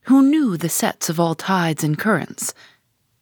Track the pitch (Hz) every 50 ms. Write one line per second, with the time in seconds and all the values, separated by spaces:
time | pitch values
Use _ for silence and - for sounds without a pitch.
0 | - - 262 277 269 277 302 320 285 226 175 151 170 156 - - 233 180 - -
1 | - - 160 170 170 165 160 - - - 190 185 170 165 151 - 165 147 151 151
2 | - 220 208 147 - - - - - - - _ - - _ _ _ _ _ _
3 | _ _ _ _